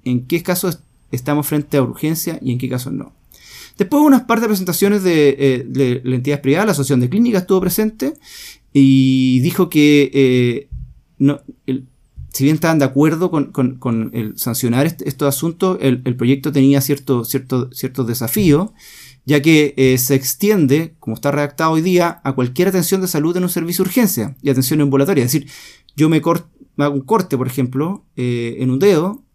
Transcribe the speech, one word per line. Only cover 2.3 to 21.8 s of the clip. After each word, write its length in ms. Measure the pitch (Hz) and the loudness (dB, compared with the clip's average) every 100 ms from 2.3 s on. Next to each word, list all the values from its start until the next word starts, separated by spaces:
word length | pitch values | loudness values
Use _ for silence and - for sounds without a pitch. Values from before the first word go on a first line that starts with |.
| 160 | -6
y 100 | 131 | -6
en 60 | 120 | -4
qué 100 | 127 | -4
casos 240 | 127 127 | -6 -6
no. 220 | - - _ _ _ - - - - | -10 -12 _ _ _ -20 -20 -20 -6
Después 240 | 190 285 | 0 2
unas 200 | 302 269 | 4 2
par 180 | 262 233 | 2 -2
de 60 | 226 | 0
presentaciones 560 | 202 180 170 202 208 | -2 -2 0 2 2
de, 340 | 185 160 147 - | 2 4 4 4
eh, 280 | 139 127 123 | 0 0 -4
de, 340 | 127 131 123 | -2 0 0
de 140 | 123 | -2
entidades 280 | 127 127 143 | -2 -2 -2
privadas, 240 | 135 156 220 | 0 0 0
la 60 | |
Asociación 280 | 147 131 131 | 0 0 0
de 80 | 123 | 2
Clínicas 340 | 196 240 202 | 2 2 0
estuvo 180 | 180 190 | 0 0
presente, 520 | 180 180 214 220 269 320 - - - - _ | 0 -2 -4 -2 -6 -6 -18 -20 -20 -20 _
y 640 | 139 135 135 131 131 131 127 | 4 6 6 4 2 2 2
dijo 300 | 127 - 175 | 0 0 0
que, 400 | 151 147 147 139 | 4 4 4 4
eh, 560 | 139 131 127 120 113 - - - - _ _ | 2 2 4 0 -2 -10 -14 -14 -20 _ _
no, 220 | 143 147 - - - | -2 -2 -10 -16 -8
el, 200 | 127 127 _ _ - - | -8 -10 _ _ -20 -14
si 120 | - | -2
bien 120 | 139 156 | 0 2
estaban 220 | 165 160 | 0 2
de 60 | |
acuerdo 460 | 135 135 156 160 180 | 2 2 2 2 -2
con, 220 | 160 139 | -2 -4
con, 240 | - 127 127 | -2 -4 -2
con 340 | 123 113 110 | -4 -4 -4
el 240 | - 107 - | -6 -8 -6
sancionar 480 | 123 117 123 120 156 | -6 -4 -2 0 0
est-, 160 | 170 | -2
estos 260 | - - 143 | -10 -2 -2
asuntos, 500 | 135 165 170 190 185 | -2 -6 -2 -2 0
el, 220 | 135 127 | 0 -2
el 120 | 127 123 | -4 -2
proyecto 360 | 120 131 151 | 0 0 0
tenía 280 | 139 135 139 | 2 4 4
cierto, 440 | 135 143 - 123 | 0 -4 -2 -2
cierto, 460 | 117 135 127 131 127 | -2 -6 -2 -4 -4
ciertos 340 | - 127 131 117 | -8 -8 -4 -4
desafíos, 640 | 117 117 214 185 143 208 _ - - - _ | -4 -4 0 4 2 0 _ -20 -20 -20 _
ya 180 | - 147 | 0 2
que, 320 | 151 156 147 135 | 4 4 4 2
eh, 220 | 131 127 | 2 2
se 160 | 127 | 2
extiende, 800 | 135 135 - 202 208 139 147 165 _ | 0 0 -4 0 2 4 2 0 _
como 160 | - 113 | -10 -4
está 140 | 143 | -2
redactado 420 | 143 143 143 165 | -2 -4 -2 0
hoy 100 | 160 | 0